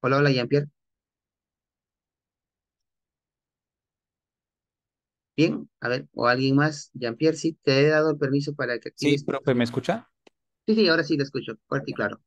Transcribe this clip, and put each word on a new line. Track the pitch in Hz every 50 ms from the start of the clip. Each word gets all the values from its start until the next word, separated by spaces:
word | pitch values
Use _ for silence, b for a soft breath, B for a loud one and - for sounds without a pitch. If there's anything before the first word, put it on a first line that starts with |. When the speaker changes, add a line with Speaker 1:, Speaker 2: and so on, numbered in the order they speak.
Speaker 1:
Hola, | - 127 135 139
hola, | 143 147
Jean-Pierre. | 135 127 120 120 135 143 147 147 _ _ _ _ _ _ _ _ _ _ _ _ _ _ _ _ _ _ _ _ _ _ _ _ _ _ _ _ _ _ _ _ _ _ _ _ _ _ _ _ _ _ _ _ _ _ _ _ _ _ _ _ _ _ _ _ _ _ _ _ _ _ _ _ _ _ _ _ _ _ _ _ _ _ _ _ _ _ _ _ _ _ _ _ _ _ _ _ _ _ _ _ _
Bien, | - 151 170 - 147 - - _ _
a | - 120
ver, | 123 127 - - _
o | - 113
alguien | 120 123 127 135 135 135
más. | 139 147 156 151 - - - _
Jean-Pierre, | 143 127 117 117 - 151 160 156
sí, | 151 - 160 160 _ _
te | - 135 135
he | 139 151
dado | 156 156 151 160
el | 156 151
permiso | 147 131 135 143 143 147 147
para | 147 131 123 123 120
que | - - _
Speaker 2:
Sí, | - - 143
Speaker 1:
actives. | 147 143 147
Speaker 2:
profe, | - - 135 - - 131
¿me | 120 120
escucha? | 117 120 135 - - 180 233 - _ _ _ _ - _ _ _ _ _ _ _
Speaker 1:
Sí, | - 220
sí, | 220 214 175
ahora | 160 165 160
sí | 147 160
lo | 143 139
escucho, | 135 _ 131 113 - 113 - _
fuerte | _ 139 139 139 -
y | 120
Speaker 2:
Ya. |
Speaker 1:
claro. | - 113 104 - - _